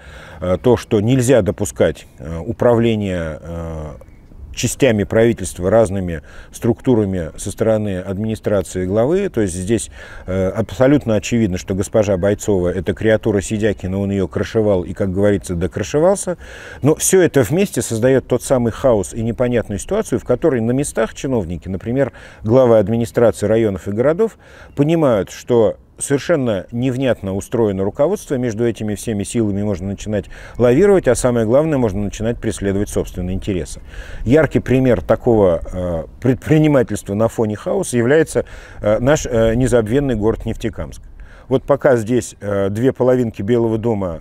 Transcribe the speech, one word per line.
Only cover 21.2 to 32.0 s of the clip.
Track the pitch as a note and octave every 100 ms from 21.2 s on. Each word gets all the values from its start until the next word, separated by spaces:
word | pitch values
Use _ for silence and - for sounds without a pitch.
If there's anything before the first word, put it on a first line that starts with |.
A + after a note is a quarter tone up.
| C#3+ B2 E2 F2 F2+
например, | F#2 A2+ B2+ C#3+ - - -
главы | G#2+ B2+ B2+ A2+
администрации | G2 A#2 A#2 - A#2 - G2+
районов | A2 A2 F#2 -
и |
городов, | G#2 C3+ E3+ A3+ - - - -
понимают, | - D3 E3 C#3+ G#2+ F#2
что | - - A#2+ G#2 - - -
совершенно | - C#3 - E3 B2 G2 D#2+
невнятно | A#2+ C3 B2 C3+ G#2+ F#2+
устроено | G2 - A#2 A2 F#2+
руководство, | G2 - D3+ G#3 - C3+
между | B2 G#2+ A#2+
этими | G#2 A2
всеми | G2+ - G#2
силами | F#2+ A#2+ G#2+ G2
можно | G#2 F#2 F#2+
начинать | G2 - G#2 - - - -
лавировать, | A#2+ B2+ G3+ F#3+ C3
а |
самое | A#2 B2+ A#2+ A2
главное, | C3 D#3+ C#3+
можно | A#2 F#2+